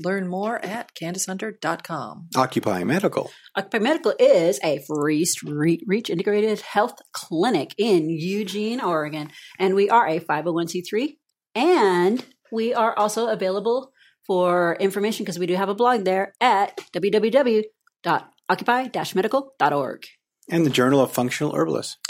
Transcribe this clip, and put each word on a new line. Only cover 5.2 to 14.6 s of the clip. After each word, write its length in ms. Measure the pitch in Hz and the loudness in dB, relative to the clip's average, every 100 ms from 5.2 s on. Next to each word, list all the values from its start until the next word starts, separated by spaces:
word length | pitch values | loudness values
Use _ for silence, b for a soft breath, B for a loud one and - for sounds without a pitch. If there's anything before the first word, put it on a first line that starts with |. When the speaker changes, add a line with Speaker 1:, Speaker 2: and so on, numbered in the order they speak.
| 180 | 0
Speaker 3:
street 580 | - 160 147 160 165 - | -4 -6 0 2 2 0
reach 220 | 208 226 | -4 -2
integrated 520 | 175 208 208 220 208 | -2 0 0 0 -2
health 380 | - 202 247 - _ | 0 0 0 -2 _
clinic 600 | - - 165 233 180 127 - | -16 -6 0 2 0 -2 -2
in 320 | 220 180 156 | 2 2 2
Eugene, 680 | 160 175 202 214 202 214 247 | -4 -4 -4 -4 -4 -4 -4
Oregon. 520 | 202 160 151 151 147 B B B | -2 -2 -4 -8 -10 B B B
And 160 | 190 196 | 2 2
we 140 | 202 | 4
are 180 | 233 156 | 4 4
a 120 | 165 | 0
five 260 | 170 151 165 | -2 -2 -2
oh 60 | |
one 140 | 165 170 | -4 -4
C 140 | 180 | -8
three. 380 | 175 208 302 - _ _ _ 220 | -4 -4 -4 -8 _ _ _ 0
And 680 | 320 339 202 175 180 254 - _ _ | 4 6 4 4 2 0 -6 _ _
we 220 | 226 226 | -4 -2
are 240 | 240 226 - | 0 0 2
also 300 | 208 220 233 | 0 0 -2
available 640 | 202 185 196 214 254 262 b b b - | -2 -2 -2 -2 -2 -4 b b b -2
for 500 | 180 180 180 | 2 4 2